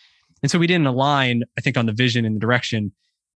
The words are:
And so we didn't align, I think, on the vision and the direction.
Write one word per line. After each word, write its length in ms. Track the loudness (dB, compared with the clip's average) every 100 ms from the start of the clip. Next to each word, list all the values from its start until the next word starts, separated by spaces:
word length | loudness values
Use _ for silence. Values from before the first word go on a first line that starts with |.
| _ _ _ _
And 80 | -2
so 80 | 0
we 80 | 2
didn't 200 | 2 0
align, 580 | 2 2 2 2 0 -4 -4
I 60 |
think, 160 | -2 0
on 80 | -2
the 60 |
vision 340 | 0 0 0 -2
and 100 | -2
the 40 |
direction. 520 | 0 0 0 -4 -4 -10 _ _ _